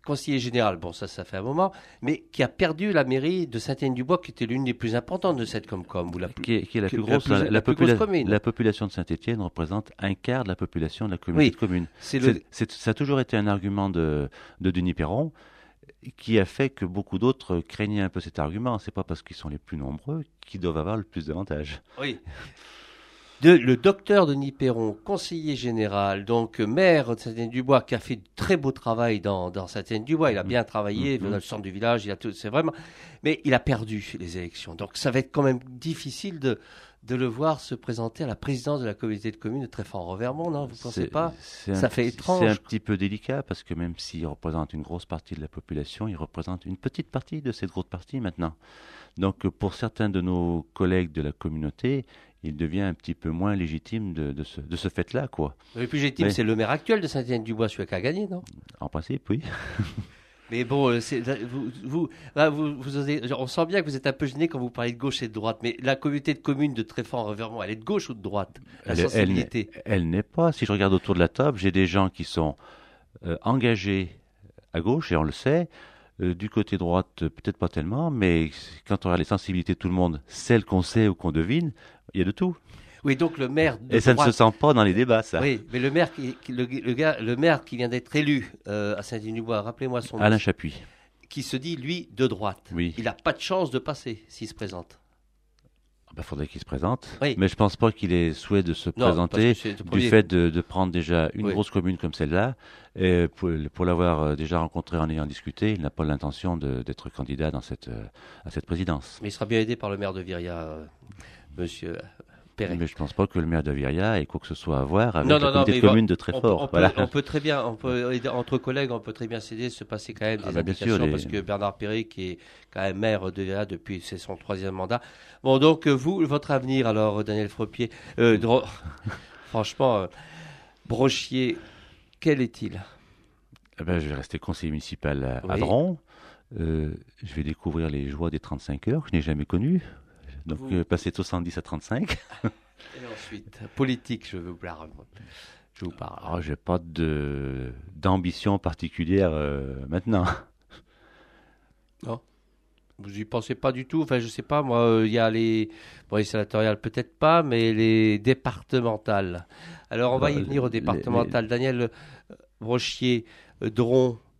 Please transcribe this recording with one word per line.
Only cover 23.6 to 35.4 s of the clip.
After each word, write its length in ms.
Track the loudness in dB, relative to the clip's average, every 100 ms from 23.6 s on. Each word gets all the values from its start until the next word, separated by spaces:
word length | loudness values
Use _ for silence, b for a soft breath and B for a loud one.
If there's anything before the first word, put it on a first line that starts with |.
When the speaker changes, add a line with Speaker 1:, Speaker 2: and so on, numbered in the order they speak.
| 8 6
Speaker 1:
docteur 500 | 6 4 4 6 6
Denis 240 | 2 -2
Perron, 440 | 0 0 2 0 -2
conseiller 520 | -4 -4 -4 -6 -4 -2
général, 680 | -2 0 0 2 2 0
donc, 360 | 0 2 2 0
euh, 60 | 0
maire 500 | 6 6 6 4 -4
de 40 |
Saint-Étienne-du-Bois, 600 | -4 -6 -4 -2 4 4
qui 140 | 4 -4
a 20 |
fait 160 | -4
de 80 | -8 -8 -8
très 200 | 0 2
beau 140 | 0
travail 500 | -2 -2 0 2 0
dans, 300 | 0 -2 -4
dans 160 | -6 -8
Saint-Étienne-du-Bois. 640 | -10 -6 -6 -2 2 2
Il 80 | 2
a 60 |
Speaker 2:
Mhm. 40 | 0
Speaker 1:
bien 140 | 0
travaillé 560 | 0 -2 -2 -2 -2 -2
Speaker 2:
Mhm. 60 |
Speaker 1:
dans 100 | -2
le 60 | -4
centre 220 | -4 -8
du 100 | -8
village, 320 | -4 0 0 -2
il 60 |
a 40 | -6
tout, 140 | -8
c'est 200 | -8 -2
vraiment, 220 | 0 0 B B B B B
mais 160 | -2 0
il 80 | 2
a 60 | 2
perdu 560 | 2 -2 -2 -8 -8 -10
les 180 | -10 -8
élections. 380 | -10 -12 -14 -10
Donc 140 | -10 -4
ça 140 | 0
va 80 | 0
être 140 | 0
quand 100 | 2